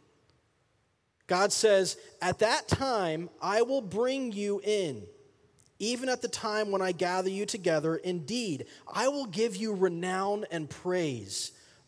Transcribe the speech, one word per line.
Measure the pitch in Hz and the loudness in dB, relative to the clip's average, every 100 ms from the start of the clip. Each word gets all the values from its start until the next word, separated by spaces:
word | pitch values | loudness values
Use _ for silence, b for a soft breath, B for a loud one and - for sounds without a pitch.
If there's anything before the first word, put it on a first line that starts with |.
| _ _ _ _ _ _ _ _ _ _ _ _ - | _ _ _ _ _ _ _ _ _ _ _ _ 0
God | 180 202 | 4 4
says, | - 220 196 170 - B B | 6 6 6 4 -4 B B
"At | 180 - | -2 2
that | 214 294 - | 4 2 0
time, | - 269 220 170 156 175 - | -2 0 0 0 -2 -6 -6
I | 175 208 | 0 2
will | 240 269 | 4 2
bring | 196 196 247 269 247 | -2 0 0 0 -2
you | 202 208 202 | -2 -2 -2
in, | 196 208 170 113 95 - - _ _ _ _ - | 0 0 0 -4 -12 -20 -20 _ _ _ _ -6
even | 208 247 254 | -4 -2 -2
at | 247 | -2
the | 240 | -4
time | - 220 214 208 | -4 -4 -2 0
when | 196 | 0
I | 185 | 0
gather | 175 175 185 185 | 0 0 0 0
you | 190 208 | -2 -4
together. | 220 175 156 160 165 | -2 2 2 2 -2
Indeed, | 180 180 143 240 214 135 - B B | -2 -4 -4 -4 -4 -6 -8 B B
I | 202 262 | 0 0
will | 285 240 | 0 -6
give | 170 233 185 | -2 -2 0
you | 220 | -4
renown | 196 185 170 185 185 196 208 214 | 0 0 0 -2 -2 0 -2 -4
and | 165 147 | -6 -6
praise | - 180 180 160 117 98 - - B B B | -8 -2 0 0 -4 -6 -8 -8 B B B